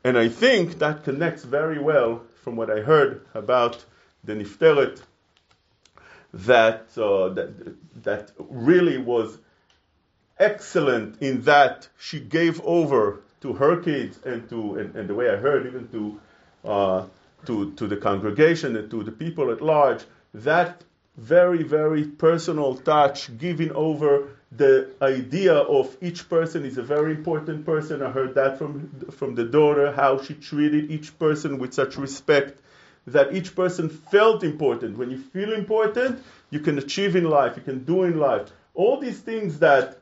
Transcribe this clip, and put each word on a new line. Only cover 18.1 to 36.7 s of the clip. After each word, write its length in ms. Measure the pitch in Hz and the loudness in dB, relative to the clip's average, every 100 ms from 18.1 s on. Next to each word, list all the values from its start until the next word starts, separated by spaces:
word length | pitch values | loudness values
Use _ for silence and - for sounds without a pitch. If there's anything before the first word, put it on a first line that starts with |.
| 98 104 101 156 165 139 110 | -2 -4 2 2 2 -4 -6
and 140 | 104 | -8
to 120 | 113 | -10
the 100 | 107 | -10
people 380 | - 160 160 127 | -10 -10 -4 -4
at 100 | 113 | -2
large, 420 | 151 151 139 139 - _ _ | 0 2 2 0 -10 _ _
that 480 | 110 123 165 175 - _ _ _ - | -8 0 0 0 -6 _ _ _ -20
very, 460 | 113 170 180 170 | 2 4 4 2
very 420 | 139 151 151 156 | 0 0 2 0
personal 720 | 147 - 160 165 160 151 139 127 | -4 2 2 2 -2 -2 -2 -2
touch, 600 | - 151 143 139 - 113 | 2 4 4 2 -12 -8
giving 340 | 170 160 160 | -6 -4 -4
over 560 | - 156 151 147 143 139 - _ | -2 -2 0 2 2 0 -14 _
the 360 | 113 139 131 131 - | 2 6 6 2 -2
idea 520 | 135 131 113 175 190 | 0 0 -4 -2 2
of 400 | 151 139 139 131 - | 2 4 2 0 -6
each 280 | 175 170 - | -10 -10 -2
person 360 | 170 160 165 | -2 -2 -6
is 140 | 139 123 | -8 -8
a 40 | |
very 300 | 117 147 156 | -2 -2 0
important 540 | 151 175 156 151 151 - | -4 -4 -6 -6 -8 -4
person. 360 | 156 151 147 | -4 -4 -8
I 80 | 131 | -6
heard 240 | 131 127 139 | -4 -2 0
that 220 | 135 135 | 0 -2
from, 320 | 151 143 151 131 135 | -10 -10 -14 -16 -16
from 240 | - 131 | -10 -8
the 100 | 117 | -4
daughter, 480 | 117 143 147 147 143 | 0 4 4 4 0
how 300 | 139 139 139 | 2 0 0
she 120 | 139 | -4
treated 560 | 151 - 147 151 151 151 | -16 -8 -2 0 0 -2
each 280 | 156 - _ | -10 -12 _
person 400 | 156 151 151 139 | -2 -2 -4 -6
with 160 | 127 | -6
such 220 | - 131 - | -4 -4 -4
respect, 640 | 135 - - 143 139 - _ _ _ _ - | -10 -8 2 2 2 -12 _ _ _ _ -2
that 280 | 143 139 | 2 2
each 200 | 190 - | 0 -6
person 340 | - 180 139 160 | -2 -2 -2 -6
felt 540 | - - 202 220 - | -8 2 6 6 4
important. 540 | 165 151 143 117 117 101 | -2 -2 -2 -2 -6 -8
When 120 | 123 | -8
you 80 | 131 | -10
feel 340 | - 185 208 | -12 -8 -6
important, 720 | 220 196 214 214 233 262 254 - - _ | -6 -2 0 0 0 -2 -4 -12 -20 _
you 100 | 147 | -4
can 180 | 165 | -2